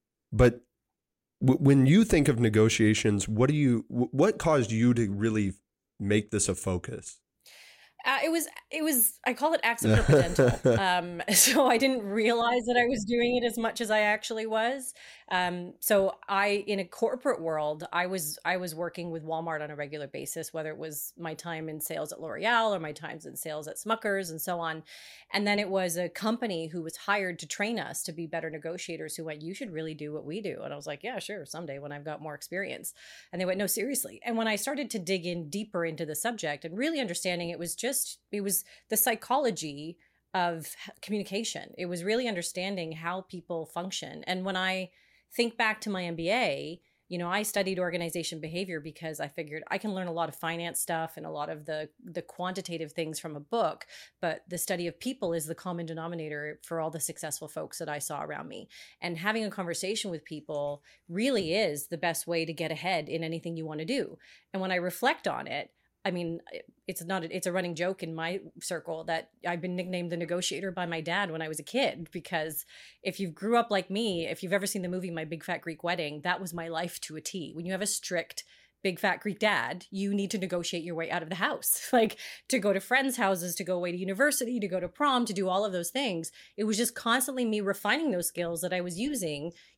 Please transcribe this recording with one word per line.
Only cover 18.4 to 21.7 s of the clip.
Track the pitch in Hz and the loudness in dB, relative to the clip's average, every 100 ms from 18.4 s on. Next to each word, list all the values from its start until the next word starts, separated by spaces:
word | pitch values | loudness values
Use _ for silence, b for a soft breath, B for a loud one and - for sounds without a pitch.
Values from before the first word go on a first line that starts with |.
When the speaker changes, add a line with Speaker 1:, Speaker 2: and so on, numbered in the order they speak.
Speaker 2:
I | 165 180 | -2 0
was | 180 | -2
working | 156 175 175 170 | -4 -6 -4 -6
with | 165 | -6
Walmart | 160 160 165 156 | -4 -4 -2 -4
on | 151 | -4
a | 147 | -6
regular | 143 151 139 | -8 -6 -8
basis, | 139 135 165 151 | -8 -8 -6 -6
whether | 160 156 | -6 -6
it | - | -6
was | 156 147 - - | -8 -8 -10 -8
my | 170 | -8
time | 156 170 160 | -8 -8 -6
in | 156 | -6